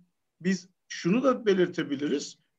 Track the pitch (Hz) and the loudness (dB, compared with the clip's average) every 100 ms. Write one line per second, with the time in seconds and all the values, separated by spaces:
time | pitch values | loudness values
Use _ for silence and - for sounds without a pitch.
0 | _ _ _ _ 170 190 - _ _ - | _ _ _ _ -2 -2 -4 _ _ -4
1 | 170 226 269 247 220 190 170 - 143 139 | 0 2 2 2 2 2 2 -2 -6 -4
2 | 143 - - - _ | -2 -4 -6 -14 _